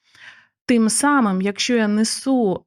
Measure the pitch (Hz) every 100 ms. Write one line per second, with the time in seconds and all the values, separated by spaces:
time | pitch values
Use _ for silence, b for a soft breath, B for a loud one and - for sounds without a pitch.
0 | B B B B B _ - 240 220 -
1 | 285 285 214 190 202 202 - 233 214 208
2 | 220 - 269 262 208 175